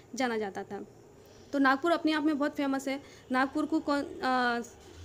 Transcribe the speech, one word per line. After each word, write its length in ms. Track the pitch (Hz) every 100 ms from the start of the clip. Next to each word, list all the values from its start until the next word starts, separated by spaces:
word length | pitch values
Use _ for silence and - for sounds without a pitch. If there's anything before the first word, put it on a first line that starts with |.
| - 226
जाना 220 | 254 220
जाता 260 | 208 190
था। 220 | 190 202 208 - - - - - -
तो 60 | 285
नागपुर 320 | 269 269 339
अपने 200 | 330 311
आप 120 | 311
में 140 | 302 285
बहुत 180 | 294 294
फेमस 320 | 277 269 269
है। 140 | 277 - - -
नागपुर 340 | 254 269 302 302
को 140 | 320
कौन, 220 | 311 285
अ, 600 | - - 262 254 247 240 233 - - -